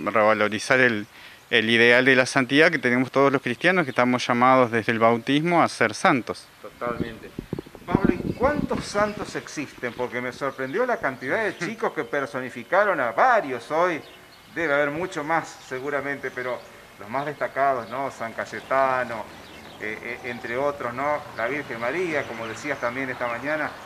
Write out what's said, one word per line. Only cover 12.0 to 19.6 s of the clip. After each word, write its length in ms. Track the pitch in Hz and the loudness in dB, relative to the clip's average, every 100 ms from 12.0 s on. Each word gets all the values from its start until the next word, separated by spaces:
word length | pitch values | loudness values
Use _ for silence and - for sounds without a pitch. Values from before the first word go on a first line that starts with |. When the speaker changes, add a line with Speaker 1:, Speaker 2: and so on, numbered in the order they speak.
Speaker 2:
personificaron 960 | 151 147 131 131 127 120 110 180 208 165 | -4 -4 -4 -6 -8 -10 0 2 2 2
a 120 | 120 | 0
varios 600 | 131 254 226 147 120 - | 4 4 4 2 -6 -2
hoy. 300 | 156 180 147 - - - - - - | 0 2 0 -8 -20 -20 -20 -12 -4
Debe 180 | 160 | 0
haber 180 | 143 147 | 2 2
mucho 320 | 156 180 160 | -2 -6 -6
más, 360 | 147 165 143 - - | 0 0 -2 -10 -12
seguramente, 600 | 131 143 143 139 135 131 | -8 -4 -4 -4 -6 -6
pero 300 | 127 123 117 - - - - | -6 -6 -6 -10 -20 -20 -18
los 100 | 104 | -8
más 160 | 127 147 | -6 -6
destacados, 640 | 143 127 135 139 127 110 | -6 -6 0 0 0 -4
¿no? 220 | 127 135 | -6 -6
San 220 | - 117 | -6 -8
Cayetano, 880 | 110 101 110 - 135 135 127 120 113 - - - - | -8 -8 -10 -2 2 2 2 -2 -6 -10 -14 -18 -20